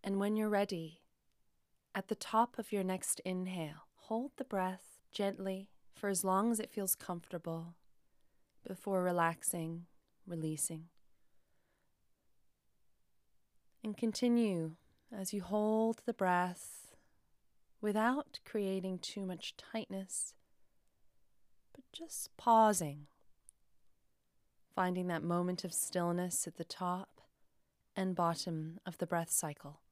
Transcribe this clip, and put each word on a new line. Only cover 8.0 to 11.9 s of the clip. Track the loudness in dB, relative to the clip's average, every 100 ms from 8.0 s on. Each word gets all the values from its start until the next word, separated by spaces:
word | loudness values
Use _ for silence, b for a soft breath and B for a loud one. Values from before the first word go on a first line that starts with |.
| _ _ _ _ _ _ -12
before | -8 0 2
relaxing, | 4 4 2 2 -4 -2 -4 -6 -12 -20 _ _ -10
releasing. | -4 -2 -2 -4 -6 -12 -20 -20 -20 -20 -20 _ _ _ _ _